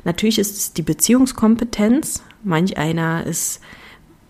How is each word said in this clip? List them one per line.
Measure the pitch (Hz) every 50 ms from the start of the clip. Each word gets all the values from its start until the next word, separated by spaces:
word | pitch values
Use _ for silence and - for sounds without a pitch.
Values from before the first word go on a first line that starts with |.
| -
Natürlich | 175 170 - 208 220 220 -
ist | 202 - -
es | - - - -
die | - 160
Beziehungskompetenz. | - 156 - - - 233 254 262 254 - - - 214 226 233 233 233 - - 208 220 240 294 311 - - - - - - _ -
Manch | 202 165 156 175 190 - -
einer | 147 160 165 165 165 160 165 165 -
ist | - 170 - - - - - - - - - - - - - - _ - _ _ _